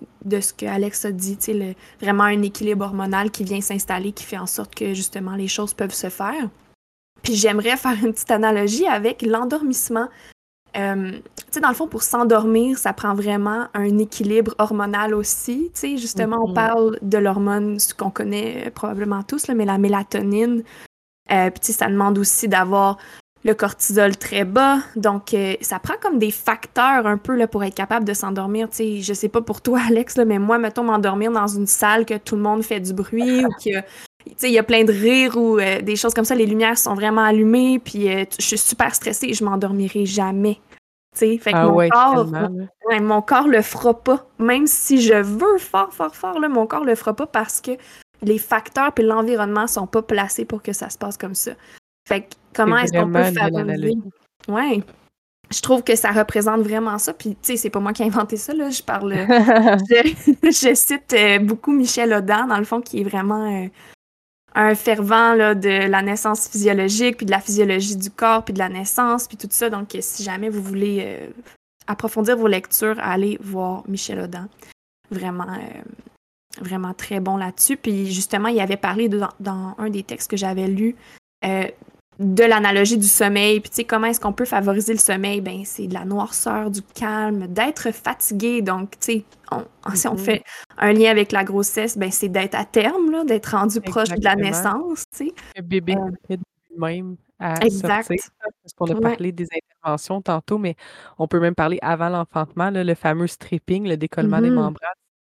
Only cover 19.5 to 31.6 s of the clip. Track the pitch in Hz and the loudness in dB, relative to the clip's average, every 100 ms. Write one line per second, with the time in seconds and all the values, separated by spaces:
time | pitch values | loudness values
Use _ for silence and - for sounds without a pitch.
19.5 | 240 208 196 202 202 196 202 202 202 233 | 0 0 2 2 2 0 -2 0 2 2
20.5 | 240 226 - - _ _ _ - 196 185 | 0 -4 -14 -20 _ _ _ 0 2 2
21.5 | 185 - 214 - 196 202 202 202 - 226 | 0 -4 -2 0 2 2 2 2 0 2
22.5 | 190 185 196 196 196 - - _ _ - | 2 4 4 2 0 -8 -20 _ _ 0
23.5 | 214 202 - - 202 202 196 - 202 190 | 2 0 -2 0 4 4 2 -4 -2 0
24.5 | 208 269 277 269 233 208 202 202 214 196 | 2 4 2 0 -2 0 0 -2 -2 0
25.5 | 190 - 185 240 440 403 285 214 - - | -2 -4 -6 -6 -4 0 2 0 0 -2
26.5 | 220 - - 254 269 214 208 - 254 226 | -2 -4 0 2 4 2 0 0 0 0
27.5 | 214 196 190 196 233 208 202 196 196 190 | 0 -4 -4 -2 0 0 -2 -4 -4 -4
28.5 | 214 226 - 226 208 190 202 208 233 226 | -4 -4 -4 -4 -4 -4 -4 -2 -2 -2
29.5 | - - 247 233 226 240 - 233 202 202 | -4 0 0 4 2 2 2 2 2 2
30.5 | 233 226 247 240 214 202 196 220 226 208 | 2 0 -2 0 2 2 0 0 0 0
31.5 | 202 | 0